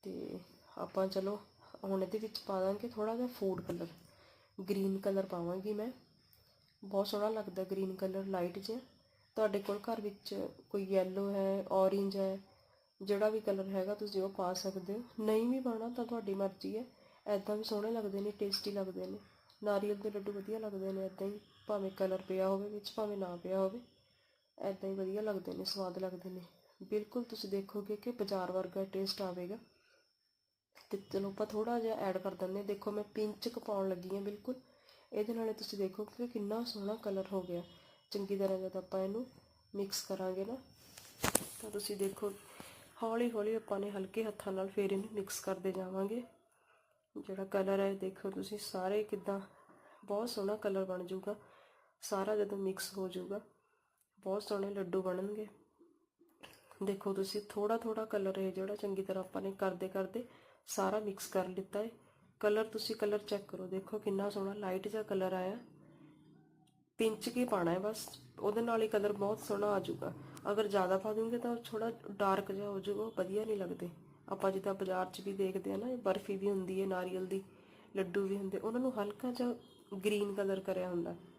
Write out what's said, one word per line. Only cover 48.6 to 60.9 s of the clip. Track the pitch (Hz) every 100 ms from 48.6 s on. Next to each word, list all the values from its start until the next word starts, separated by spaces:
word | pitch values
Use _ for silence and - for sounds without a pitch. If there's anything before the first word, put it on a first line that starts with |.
| - 190 185 208
ਕਿੱਦਾਂ | 214 - 185 196 196 - - - - - -
ਬਹੁਤ | 202 233
ਸੋਹਣਾ | 226 196 214
ਕਲਰ | 214 190 190
ਬਣ | 180
ਜਾਊਗਾ | 175 190 190 208 - - - - _ _
ਸਾਰਾ | - 196 196 214
ਜਦੋਂ | 202 202
ਮਿਕਸ | 190 190 - 196
ਹੋ | 190
ਜਾਊਗਾ, | 185 180 202 - _ _ _ _ _ _ _
ਬਹੁਤ | 190 196
ਸੋਹਣੇ | 208 202 196
ਲੱਡੂ | 202 180 190
ਬਣਨਗੇ। | 185 180 196 208 214 - - _ - _ _ _ - _ - - - -
ਦੇਖੋ | 196 196 202
ਤੁਸੀਂ | 196 190 208 202
ਥੋੜ੍ਹਾ-ਥੋੜ੍ਹਾ | 214 208 226 226 220 220
ਕਲਰ | 208 196 190
ਹੈ | 190
ਜਿਹੜਾ | 185 190 208
ਚੰਗੀ | 202 190
ਤਰ੍ਹਾਂ | 196 190
ਆਪਾਂ | 185 190
ਨੇ | 190
ਕਰਦੇ-ਕਰਦੇ | 196 190 185 190 190 190 226 247 - - - -
ਸਾਰਾ | - 190